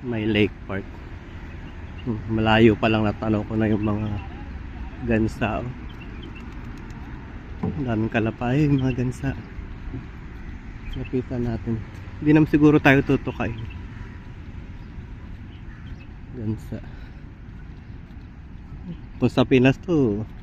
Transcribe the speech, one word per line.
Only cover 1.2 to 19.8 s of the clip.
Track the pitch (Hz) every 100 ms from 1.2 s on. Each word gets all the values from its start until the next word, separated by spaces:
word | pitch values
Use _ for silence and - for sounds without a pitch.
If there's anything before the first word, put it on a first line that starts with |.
| - - - - - - - - -
Hmm, | 110 98
malayo | 110 110 110 113 104
pa | 113
lang | 110
natanaw | 107 101 110 107 104
ko | 110
na | 110
yung | 107
mga | 104 104 107 104 - - - - - - - - 120
gansa, | 113 110 - 110 104 123
oh. | 127 - - - - - - - - - - - - - - - - - - -
Ang | -
daming | 131 110 110
kalapay, | 117 110 107 123 131 151
yung | 143
mga | 131
gansa. | 123 123 123 139 123 - - - - - 127 - - - - - - - - - 131
Lapitan | 127 131 120 123 120
natin. | 113 117 110 - - - -
Hindi | 151 156
naman | 156
siguro | 156 151 147
tayo | 151 135
tutukain. | 131 135 - - - 113 - - - - - - - - - - - - - - - - - - - - - - - - - - - -
Gansa. | 110 110 - 110 - - - - - - - - - - - - - - - - - - - - 185 170 - -
Kung | 123
sa | - 127
Pinas | 135 127 131